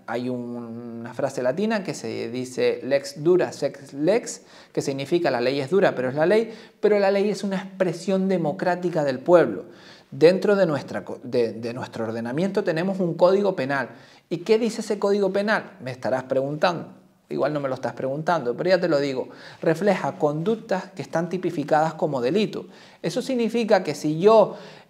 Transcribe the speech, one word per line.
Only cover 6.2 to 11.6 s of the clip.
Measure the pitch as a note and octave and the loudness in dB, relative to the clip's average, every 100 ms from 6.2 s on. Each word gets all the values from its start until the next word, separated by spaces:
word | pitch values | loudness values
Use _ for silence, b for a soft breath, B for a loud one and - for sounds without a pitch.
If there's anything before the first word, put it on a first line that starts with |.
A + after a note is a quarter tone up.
ley", | E3 G#3+ A3+ B B B | 2 2 0 B B B
pero | G3+ G#3 | 2 4
la | G3 | 4
ley | G3 G3+ | 2 0
es | F#3+ | -2
una | G3+ F#3+ | -4 -6
expresión | - - F3+ E3 - F#3+ F#3+ | -6 -2 -2 -2 -2 0 2
democrática | F#3 D#3 F#3 F#3 F3+ F3+ E3 | 0 0 -2 -2 0 -2 0
del | C#3+ B2+ | -2 0
pueblo. | C3 F3 C3+ G2+ - B B B B | 6 6 6 0 -10 B B B B
Dentro | C3+ D#3 F#3 G#3 | 6 6 8 4
de | G3+ F3 | 4 4
nuestra | C#3 - G#2 | 0 -4 -8
co-, | F#2+ - | -8 -12
de, | C3 B2 A2+ | -2 0 0
de | G#2+ | -2